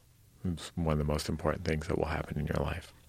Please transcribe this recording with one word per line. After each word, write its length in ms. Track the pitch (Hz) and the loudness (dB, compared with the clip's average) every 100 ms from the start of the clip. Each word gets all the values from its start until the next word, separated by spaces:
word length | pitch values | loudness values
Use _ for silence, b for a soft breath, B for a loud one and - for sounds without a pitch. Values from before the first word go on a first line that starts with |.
| - - - - 92 | -16 -20 -20 -6 -4
It's 260 | 80 - - | -4 -4 0
one 160 | 82 | 2
of 60 | 76 | 4
the 60 | 73 | 4
most 160 | 76 - | 0 0
important 380 | 78 80 71 82 | 0 0 0 0
things 220 | 78 78 | 0 0
that 100 | - | 0
will 80 | 80 | 0
happen 320 | 78 - 76 | -2 -2 -2
in 80 | 73 | 0
your 180 | - | 0
life. 260 | 73 82 - - | 0 -4 -8 -18